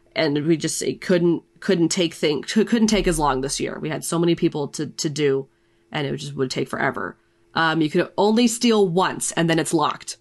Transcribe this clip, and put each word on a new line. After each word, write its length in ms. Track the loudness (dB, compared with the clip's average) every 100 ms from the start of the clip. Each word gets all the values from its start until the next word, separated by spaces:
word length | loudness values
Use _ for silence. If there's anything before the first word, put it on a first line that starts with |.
| _
and 320 | -2 0 0 0
we 100 | 0
just, 260 | 0 -4
it 180 | -4 -6
couldn't, 420 | 0 2 4 0 -4 _
couldn't 300 | -2 2 2
take 260 | 2 -2
thing, 280 | 0 -2 -2
cou-, 220 | 0 0
couldn't 220 | 2 4 4
take 220 | 4 2
as 100 | 2
long 220 | 0 0
this 180 | -2 -4
year. 200 | -6 -6
We 80 | -8
had 160 | -6
so 160 | -4 0
many 160 | 2 2
people 320 | 0 0 -6
to, 180 | -6 -8
to 220 | -6 -6
do, 400 | 0 0 0 -4 _ _ _ _
and 160 | -6 -6
it 100 | -6
just 180 | -8 -4
would 160 | -4
take 160 | -2 -6
forever. 500 | -4 -4 -4 -8 -10 _ _ _
Um, 260 | -2 0 2
you 100 | 2
could 180 | 0 0 2
only 300 | 2 4 2
steal 420 | 2 2 4 4
once, 440 | 2 0 -2 -6
and 180 | -2 0
then 80 | 0
it's 160 | 0
locked. 440 | 0 0 -4 -12 -16